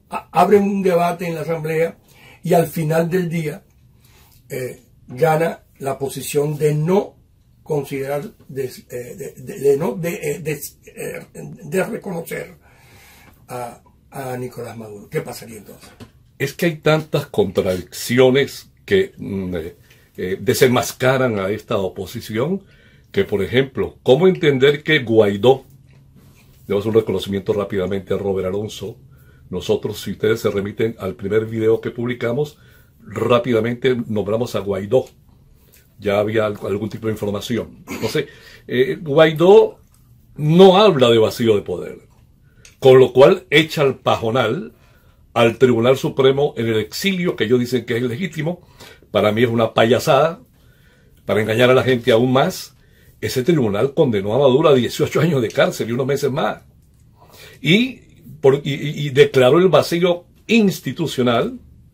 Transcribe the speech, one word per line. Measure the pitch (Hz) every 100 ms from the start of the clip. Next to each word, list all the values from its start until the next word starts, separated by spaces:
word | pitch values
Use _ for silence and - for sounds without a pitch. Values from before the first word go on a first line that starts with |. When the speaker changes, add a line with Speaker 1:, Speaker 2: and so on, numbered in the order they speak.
| -
Speaker 1:
a-, | - -
abren | - 185 208
un | 202 196
debate | 185 175 175 170 175
en |
la | 156
Asamblea | 151 165 156 160 170 - _ _ - -
y | 160
al | 180 160
final | 170 156 165 170
del | 180 170
día, | 165 151 - _ _ _ _ _ _ _ _ -
eh, | 131 123 - _ _ -
gana | 123 160 156 165 208 _ -
la | - 135
posición | 135 131 - 147 147 147
de | 151 151
no | 160 196 - - _ _ _ _
considerar, | - 147 139 139 135 143 - - -
de, | 131 127
eh, | - - 123 - 98
de, | - -
de, | 123 -
de | 139 139
no, | 190
de, | 196 170
eh, | - - 180
de, | 156
eh, | 143 - _ - - - - -
de | - 151 - 147 185
reconocer | 196 226 202 170 - 123 - - _ _ _ - - - _ _ -
a, | 123 120 - _ _ _
a | 143 131 123
Nicolás | 123 - 117 113
Maduro? | 107 104 113
¿Qué | 156
pasaría | - - 117 107
entonces? | - - - - - _ _ -
Speaker 2:
Es | 139
que | - 175
hay | 156
tantas | 156 156 151 147 -
contradicciones | - 95 98 95 92 87 - - 123 131 135 135 - - _
que, | - 95 95 -
mm, | 104 98 92 87
eh, | 82 - _ _ _ -
eh, | 123 95
desenmascaran | 101 120 131 120 - - 127 131 127 104
a | 95
esta | 107 - 107
oposición, | 92 101 92 117 - 110 147 98 _ _ _ _ _
que, | 98
por | 95 101
ejemplo, | 90 120 135 107 87 -
¿cómo | - 135 190
entender | 175 151 131 139 147
que | - 151
Guaidó, | 113 110 104 101 120 135 - _ _ _ _ _ _ _ _ _ -
debo | 101
hacer | 107
un | 110
reconocimiento | 107 95 98 98 92
rápidamente | 101 98 98 92 98 90
a | 95
Robert | 98 95 92
Alonso? | 98 107 - 95 - - - - - -
Nosotros, | 90 - - 110 101
si | 107
ustedes | 92 110 113
se | 107
remiten | 98 101 104 113 -
al | 95 -
primer | 95 110 110
video | 113 110 113
que | 117
publicamos, | - 120 120 117 123 147 - _ _ _ _
rápidamente | - 104 107 120 127 110 113 120 131 120 113
nombramos | 104 95 110 120 110
a |
Guaidó. | 98 95 101 127 - _ _ _ _ _ _ _ _ -
Ya | 101 101
había | 107 110 107
al-, | 101
algún | 104 98 107
tipo | 107 110
de |
información. | 104 101 101 - 113 90 - -
Entonces, | - 110 - - - - - -
eh, | 123 131 -
Guaidó | 156 147 160 156 175 214 214 - _ _ _ _ _ -
no | 151 170 190 185
habla | 214 151 120
de | 117
vacío | 104 - 113 101
de |
poder, | 92 85 - - _ _ _ _ _ _ - -
con | 131 131
lo | 123
cual | - 180 190 -
echa | 151 156 160
al | 139 117
pajonal | 120 107 113 127 110 110 156 _ _ _ _ _ _
al | 117 117 -
Tribunal | 127 113 120 131
Supremo | 160 - 131 139 147 -
en | 113
el | 110
exilio, | 104 - 196 185 175 -
que | 110
ellos | 123
dicen | 120 123 107
que | 117
es |
legítimo. | 123 120 190 160 151 175 _ - - - _
Para | 101 104
mí | 107
es | 120
una | 117 113
payasada, | - 117 117 - 139 160 - _ _ _ _ _ _ _ _ -
para | 101
engañar | 107 110 123
a |
la | 131
gente | 120 123 123
aún | 113 127
más. | 131 175 - - _ _ _ _ -
Ese | 107 131
tribunal | 127 160 110 101 139
condenó | - 147 104 101
a | 120
Maduro | 139 131 160
a |
dieciocho | 131 113 - 143 -
años | 160 139
de | 107
cárcel | - 180 - 110
y |
unos | 127 131
meses | 139 139
más. | 139 202 - _ _ _ _ _ _ _ - - -
Y, | 147 202 254 - _ _ - -
por, | 135 147
y, | 147
y, | 139 147 - 147
y |
declaró | 127 143 131 123 165
el | 185
vacío | 147 - 170 180 175 - _ -
institucional, | 226 196 - 139 127 147 - 123 117 202 262 - - _